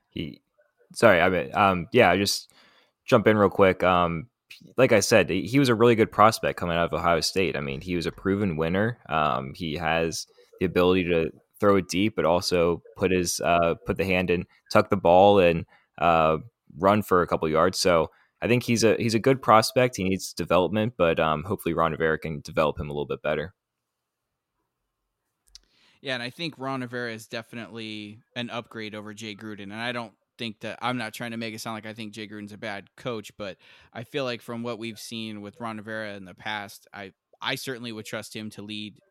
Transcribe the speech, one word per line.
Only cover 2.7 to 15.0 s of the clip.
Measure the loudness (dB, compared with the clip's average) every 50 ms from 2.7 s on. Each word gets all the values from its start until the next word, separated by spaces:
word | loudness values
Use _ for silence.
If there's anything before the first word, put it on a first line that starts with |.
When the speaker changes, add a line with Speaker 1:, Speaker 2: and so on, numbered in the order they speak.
| _ _ _ _ _ _ _
Speaker 1:
jump | 2 2 4 6 6
in | 6 6
real | 4 4
quick. | 6 6 6 4 6 4 2
Um, | 2 4 4 2 0 -2 -4 -8 -12 _ _ _ _ -20 -20 -20 -6 0 2
like | 4 6 6
I | 4
said, | 4 4 4 4 4 4
he, | 0 -2 -2
he | 0 2 2
was | 4 4
a | 4
really | 6 6 6 6
good | 4 2 2
prospect | 4 4 4 6 4 2 -2 -4 -4 -4
coming | -4 -2 0 0
out | 0
of | 0 -2
Ohio | -2 0 2 2 2
State. | 0 -2 0 0 0 0 -2 -4
I |
mean, | -6 -6 -8 -8
he | -8 -6 -4 -4
was | -4
a | -6 -6
proven | -4 -2 -2 0 0 0 -2 -2
winner. | -2 -2 -2 0 -2 -2 -2 -4 -8 -8 -4
Um, | -2 0 0 0 0 -2 -6 -8 -10
he | -10 -8 -8 -6
has | -4 -4 -2 0 0 -2 -2 -4 -8 -12 -14 _ _ _ _ -6 -4
the | -4
ability | 0 2 2 4 4 4 2 2 0
to | 0 0 0 -2 -6 _ _ _ _ _
throw | 2 2 2 2
it | 0 -2
deep, | -2 -2 -2 0 0
but | 0 2
also | 2 2 2 0 0 0 2 2 2 0 -2 -6 -14 -6 -4
put | -2 0
his, | 2 0 0 -2 -4 -2
uh, | 0 2 2 2 2 2 0 -2 -4
put | -6 -4 -2
the | -2
hand | 0 0 0 0 0
in, | 0 -2 -2 -6 _ _ _ 0
tuck | 2 2 2 2
the | 0
ball, | 0